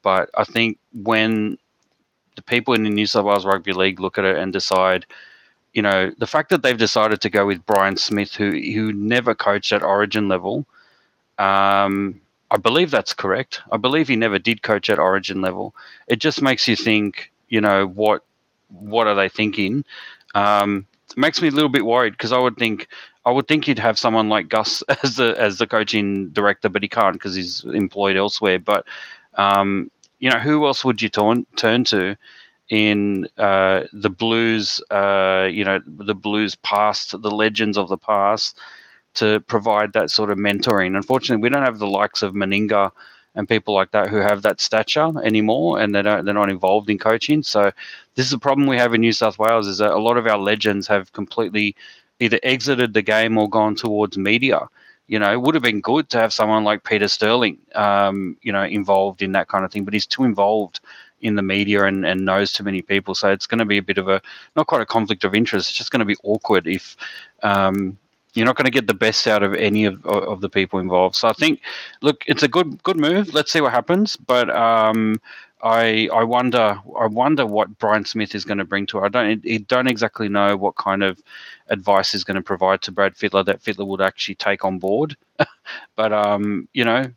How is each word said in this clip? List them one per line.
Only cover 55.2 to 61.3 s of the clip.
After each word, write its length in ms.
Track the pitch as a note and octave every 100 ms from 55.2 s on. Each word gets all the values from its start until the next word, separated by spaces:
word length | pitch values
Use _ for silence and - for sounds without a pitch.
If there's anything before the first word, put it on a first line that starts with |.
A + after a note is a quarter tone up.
| G2+
it 80 | A#2
would 140 | B2+ D#3+
have 80 |
been 180 | A#2+ G#2
good 280 | - C#3+ C#3+
to 80 | A#2+
have 120 | A2+
someone 320 | - G#2+ A2
like 220 | G#2 G#2+ -
Peter 240 | G#2+ G2+
Sterling, 480 | - G#2+ A#2+ A2+ - _ -
um, 600 | G#2 G2+ G2 G2 F#2 D#2
you 100 | A#2
know, 100 | G2
involved 580 | G2 G#2 G2 G2 G2 F#2
in 120 | F#2+
that 160 | F#2+ E2+
kind 160 | G2+ F#2+
of 60 |
thing, 100 | G#2
but 100 | G2
he's 120 | G#2 -
too 180 | -
involved 560 | C3 G2+ G2+ A2 F#2+ - - - - _
in 160 | A2